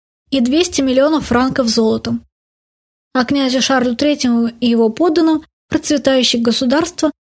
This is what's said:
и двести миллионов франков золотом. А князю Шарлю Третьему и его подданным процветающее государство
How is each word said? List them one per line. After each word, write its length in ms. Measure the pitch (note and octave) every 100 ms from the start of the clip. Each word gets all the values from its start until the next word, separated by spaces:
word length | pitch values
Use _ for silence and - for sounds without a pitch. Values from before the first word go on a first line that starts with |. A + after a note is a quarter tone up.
| _ _ _
и 100 | C4+
двести 420 | A#3+ D4+ F4 -
миллионов 440 | C4 B3+ C#4+ D#4 -
франков 440 | A#3+ C4 C4+ A#3
золотом. 540 | A3 A3 A3 A#3 A#3 - _ _ _ _ _ _ _ _
А 120 | C4 A#3+
князю 340 | C#4 C4 B3+
Шарлю 320 | - C4 B3 A#3+
Третьему 560 | D4 D4 B3 A#3 A#3 -
и 80 | B3
его 220 | A#3 A3+
подданным 540 | A3+ E4+ D#4+ D#4+ D#4 - _ _
процветающее 680 | D#4 - D4 C#4+ C4 A#3+ A#3+
государство 720 | A#3 A3+ B3 C#4 E4+ - D#4 -